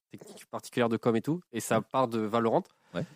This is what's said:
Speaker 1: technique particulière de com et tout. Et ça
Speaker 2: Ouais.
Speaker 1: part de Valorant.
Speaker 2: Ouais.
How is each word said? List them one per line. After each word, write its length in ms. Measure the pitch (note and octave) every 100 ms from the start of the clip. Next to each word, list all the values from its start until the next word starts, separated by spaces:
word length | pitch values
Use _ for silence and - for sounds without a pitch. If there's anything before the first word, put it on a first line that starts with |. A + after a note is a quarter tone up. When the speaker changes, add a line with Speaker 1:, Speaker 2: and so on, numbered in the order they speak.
| _
Speaker 1:
technique 360 | G#2 - - -
particulière 380 | A2+ - - A#2+
de 80 | A2+
com 180 | B2+ A2+
et 40 |
tout. 220 | G#2+ E3+ -
Et 80 | A#2
ça 200 | - A2+
Speaker 2:
Ouais. 40 | G#2
Speaker 1:
part 160 | C3 B2+
de 120 | A2+
Valorant. 420 | G#2+ A#2 A#2 C#3 G3 _ _
Speaker 2:
Ouais. 100 | F2 -